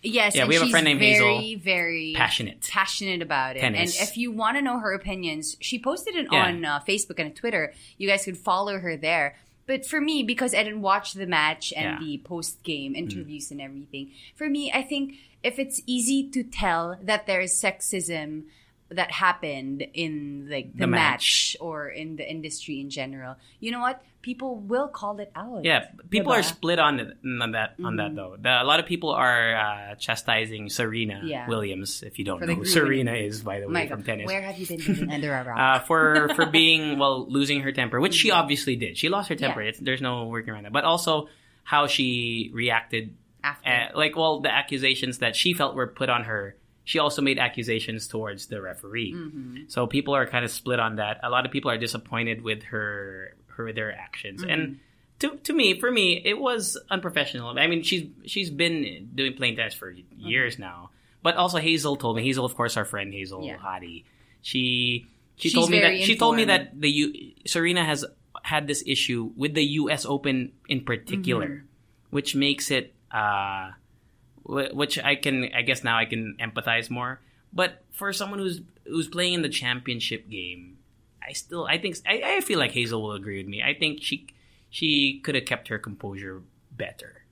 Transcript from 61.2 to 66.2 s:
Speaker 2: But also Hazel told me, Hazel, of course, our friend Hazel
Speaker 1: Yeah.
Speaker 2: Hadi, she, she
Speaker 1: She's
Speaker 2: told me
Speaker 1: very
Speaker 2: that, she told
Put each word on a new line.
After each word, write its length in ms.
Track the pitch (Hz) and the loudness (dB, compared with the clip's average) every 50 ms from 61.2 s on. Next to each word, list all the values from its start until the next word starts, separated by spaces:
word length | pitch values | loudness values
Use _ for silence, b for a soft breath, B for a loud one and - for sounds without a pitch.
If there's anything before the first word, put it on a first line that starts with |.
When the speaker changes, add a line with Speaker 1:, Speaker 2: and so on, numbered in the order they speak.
Speaker 2:
But 140 | - 165 170 | 0 0 4
also 220 | 175 180 180 175 165 | 4 2 2 2 2
Hazel 360 | 151 165 165 156 143 151 139 | 2 2 2 2 2 0 -2
told 220 | 139 - 117 113 | 0 0 0 0
me, 60 | 113 113 | 2 2
Hazel, 200 | 131 131 135 127 | 0 2 2 0
of 120 | 123 - | -2 0
course, 200 | - 120 117 - | 0 -2 0 0
our 80 | 113 104 | -2 -2
friend 280 | - - 101 98 98 98 | -2 -4 -6 -6 -6 -8
Hazel 300 | 98 95 92 95 92 92 | -10 -10 -10 -10 -10 -10
Speaker 1:
Yeah. 140 | 90 - - | -10 -10 -10
Speaker 2:
Hadi, 460 | - 95 95 92 90 87 82 82 b b b b b b b b | -8 -8 -8 -8 -10 -14 -16 -16 b b b b b b b b
she, 640 | _ - - 131 127 123 123 123 123 123 120 120 b b b b b b _ | _ -4 -2 0 0 2 2 2 2 0 0 -2 b b b b b b _
she 140 | - - - | -2 0 2
Speaker 1:
She's 40 | - | 4
Speaker 2:
told 160 | 247 165 - | 6 6 6
me 80 | 175 214 | 6 6
Speaker 1:
very 180 | 170 165 185 190 | 6 6 4 4
Speaker 2:
that, 60 | 190 | 4
she 120 | 202 226 | 4 4
told 180 | 220 | 6